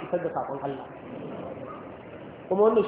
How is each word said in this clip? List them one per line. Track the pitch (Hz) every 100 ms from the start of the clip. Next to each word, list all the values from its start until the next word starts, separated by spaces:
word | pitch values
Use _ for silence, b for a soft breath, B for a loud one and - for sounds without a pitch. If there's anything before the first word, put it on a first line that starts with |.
| -
isar | 175
da | 160
saƙon | 147 127 139
Allah. | 139 135 - - - 123 - - - - - - - - - - - - -
Kuma | 190
wannan | 220 226